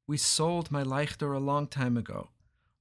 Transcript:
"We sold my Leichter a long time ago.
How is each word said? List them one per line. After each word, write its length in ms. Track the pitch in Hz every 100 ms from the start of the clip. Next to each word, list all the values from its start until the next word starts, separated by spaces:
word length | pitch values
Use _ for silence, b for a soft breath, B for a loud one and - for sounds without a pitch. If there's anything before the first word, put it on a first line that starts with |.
| -
"We 120 | 147
sold 540 | - - 160 175 160
my 120 | 143
Leichter 500 | 135 135 147 - 147
a 60 | 139
long 280 | 139 143 143
time 280 | 139 127 120
ago. 360 | - - - _ _ _ _ _